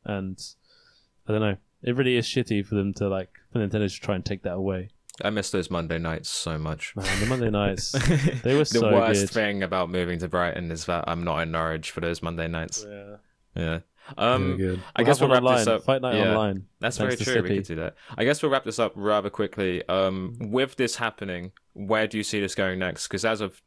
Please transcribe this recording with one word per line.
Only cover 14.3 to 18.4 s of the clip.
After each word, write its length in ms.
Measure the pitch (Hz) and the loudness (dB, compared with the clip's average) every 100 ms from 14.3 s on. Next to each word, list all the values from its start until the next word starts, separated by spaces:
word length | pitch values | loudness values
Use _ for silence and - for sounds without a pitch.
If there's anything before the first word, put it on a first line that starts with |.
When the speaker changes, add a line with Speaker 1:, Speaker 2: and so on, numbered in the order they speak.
| 127 92 92 | 2 2 0
Speaker 3:
Very 0 | |
good. 260 | 95 92 - - | 0 -2 -6 2
Speaker 2:
I 40 | |
Speaker 1:
We'll 40 | 117 | 4
Speaker 2:
guess 120 | 147 | 6
Speaker 1:
have 100 | 135 | 6
Speaker 2:
we'll 80 | 127 | 6
Speaker 1:
one 80 | |
Speaker 2:
wrap 140 | 127 127 | 6 4
this 80 | 113 | 4
Speaker 1:
online. 100 | 110 | 2
Speaker 2:
up. 40 | |
Speaker 1:
Fight 180 | - 135 | 2 0
night 120 | 127 110 | 2 2
Speaker 2:
Yeah. 120 | 95 | 4
Speaker 1:
online. 360 | 92 107 98 95 _ | 4 2 -2 -6 _
Speaker 2:
That's 160 | 110 - | -4 0
Speaker 1:
Thanks 200 | 107 123 | -2 0
Speaker 2:
very 0 | |
Speaker 1:
to 80 | |
Speaker 2:
true. 180 | 110 123 | 2 2
We 60 | 92 | 2
Speaker 1:
Sippy. 60 | 98 | 0
Speaker 2:
could 80 | 101 | -2
do 100 | 82 | -6
that. 200 | 82 - - - | -6 -8 -16 -2
I 80 | |
guess 180 | 117 147 | 0 2